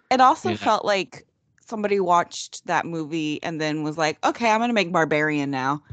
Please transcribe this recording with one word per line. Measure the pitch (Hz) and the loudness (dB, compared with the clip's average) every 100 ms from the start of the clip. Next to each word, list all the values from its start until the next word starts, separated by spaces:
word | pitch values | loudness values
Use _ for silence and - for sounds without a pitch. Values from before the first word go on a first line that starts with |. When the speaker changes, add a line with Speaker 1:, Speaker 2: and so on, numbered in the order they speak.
| _ | _
Speaker 1:
it | 254 | 4
also | 254 320 370 | 6 4 0
Speaker 2:
You | 339 | -2
know? | 202 | 0
Speaker 1:
felt | 214 - | 0 2
like | 196 180 - - _ _ _ | 0 -2 -10 -20 _ _ _
somebody | - 226 208 202 | -12 -6 0 0
watched | 175 175 - - - - - | 4 2 2 -6 -14 -12 -4
that | 160 160 | -2 -2
movie | 165 151 160 151 147 | -6 -6 -4 -4 -4
and | - 160 | -6 -4
then | 156 151 | -4 -2
was | 151 160 | -4 -2
like, | 156 - - | -2 0 -2
"Okay, | - 233 | 0 2
I'm | 214 | 2
gonna | 240 | 2
make | 226 175 | 0 0
Barbarian | 175 151 156 151 147 139 | 2 2 2 2 0 0
now." | 135 131 147 - | -2 -2 -2 -6